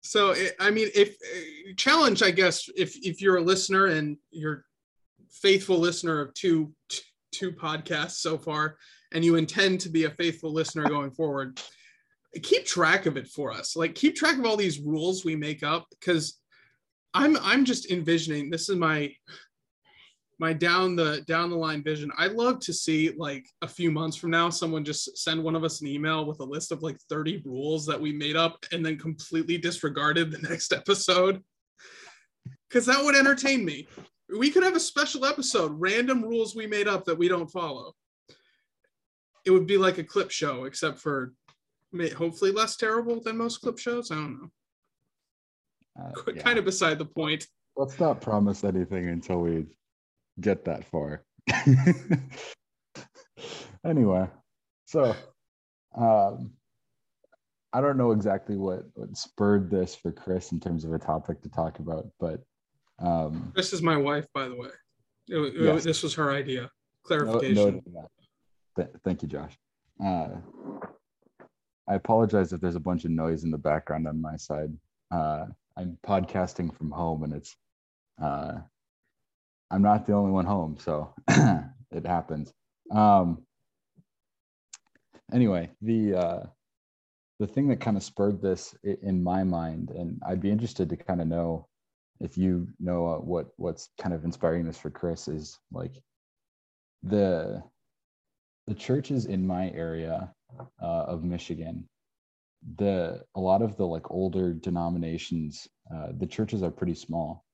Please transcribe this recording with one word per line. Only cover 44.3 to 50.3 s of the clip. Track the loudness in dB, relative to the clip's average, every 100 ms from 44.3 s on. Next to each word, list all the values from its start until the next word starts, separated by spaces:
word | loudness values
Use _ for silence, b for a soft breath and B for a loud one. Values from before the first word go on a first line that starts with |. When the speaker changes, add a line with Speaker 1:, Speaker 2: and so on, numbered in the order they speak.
| -10
Speaker 1:
know. | -16 _ _ _ _ _ _ _ _ _ _ _ _ _ _ -16
Speaker 2:
Uh, | -14
Speaker 1:
Qu-, | -10 -8
Speaker 2:
yeah. | -2
Speaker 1:
kind | 2 2
of | 0
beside | 2 2 0
the | -4
point. | -4 -2 -2 -6 _ _ -4
Speaker 2:
Let's | -4 2
not | 2 2
promise | 0 2 4 2
anything | 0 0 -2 -2 -2
until | -4 -2 0
we | 2 0 -4 _ _ _ _ _ _